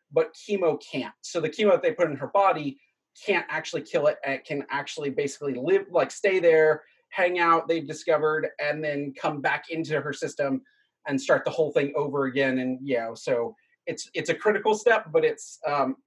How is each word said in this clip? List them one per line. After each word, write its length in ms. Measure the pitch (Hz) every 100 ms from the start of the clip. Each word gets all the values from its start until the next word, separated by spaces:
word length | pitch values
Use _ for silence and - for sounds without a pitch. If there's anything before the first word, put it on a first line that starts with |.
| _
but 220 | 147 156
chemo 480 | - - 202 175 147 -
can't. 220 | 139 113 -
So 200 | - 175
the 80 | 151
chemo 220 | - 208
that 120 | 180
they 80 | 175
put 180 | 156 165
in 60 | 135
her 160 | -
body 460 | 196 196 160 143 135 _ _ _ -
can't 220 | - 180 -
actually 340 | - - 156
kill 240 | - 165 147
it. 100 | -
And 100 | 139
it 120 | 135 -
can 200 | 143 139
actually 400 | - 175 - 143
basically 420 | 131 143 - 143
live, 320 | 123 143 196 196
like, 180 | 175 175
stay 300 | - 202 185
there, 420 | 170 160 156 151 - _ _
hang 280 | - 180 180
out, 300 | 170 165 160
they've 180 | 165 139
discovered, 640 | 156 - 151 151 156 156 -
and 260 | 147 151
then 300 | 151 143 143
come 280 | 135 160 147
back 240 | 151 147 -
into 320 | 160 143 147
her 100 | 143
system 520 | 143 151 - 139 135 - _ _ _ 156
and 120 | 135
start 240 | - 147
the 80 | -
whole 200 | 156 156
thing 200 | 151 143 147
over 300 | 147 139 135
again. 340 | 127 135 131
And, 180 | 127 127
you 120 | 139 120
know, 200 | 113 117
so 400 | - 120 117 - _ _ -
it's, 200 | 156 -
it's 160 | 170 160
a 60 | 151
critical 400 | 214 202 220 214
step, 320 | 240 220 160
but 140 | 160 156
it's, 340 | - - - 151
um, 300 | 143 131 131